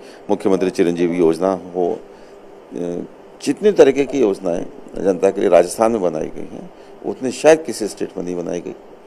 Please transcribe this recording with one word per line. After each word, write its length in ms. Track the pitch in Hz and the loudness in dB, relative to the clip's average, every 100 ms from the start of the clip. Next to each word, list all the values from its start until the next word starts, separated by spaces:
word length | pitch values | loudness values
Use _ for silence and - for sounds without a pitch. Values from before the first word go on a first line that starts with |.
| - - - | -10 -18 -4
मुख्यमंत्री 400 | 101 104 92 92 | -2 0 2 0
चिरंजीवी 480 | 90 87 85 87 87 | 0 0 2 0 2
योजना 420 | 82 80 95 92 90 | 2 2 0 -2 -6
हो, 240 | 90 87 - - - - - - - - | -4 -4 -4 -10 -20 -20 -20 -20 -20 -16
अ, 280 | - 87 87 - - - - | -10 -8 -8 -10 -16 -20 -10
जितनी 300 | - 143 208 | -6 0 2
तरीके 320 | 170 139 135 | 6 6 6
की 160 | 139 139 | -2 2
योजनाएं 460 | 107 95 95 87 - - - - | 0 0 -4 -4 -6 -14 -16 -4
जनता 320 | 90 90 95 | -2 2 0
के 100 | 95 | 2
लिए 100 | 98 | 4
राजस्थान 420 | 87 87 - 113 | 6 4 2 0
में 80 | 117 | 2
बनाई 260 | 90 78 80 | -2 -2 -6
गई 220 | 78 - | -8 -12
हैं, 180 | - 180 - - - - | -14 -18 -20 -20 -14 -10
उतनी 240 | 101 127 | -6 -6
शायद 320 | - 151 160 | 2 4 4
किसी 260 | 160 107 101 | 2 -6 -6
state 220 | - 92 95 | -6 -10 -8
में 80 | |
नहीं 120 | 90 90 | -8 -6
बनाई 240 | 85 87 | -6 -6
गई। 140 | - - - - | -8 -14 -18 -20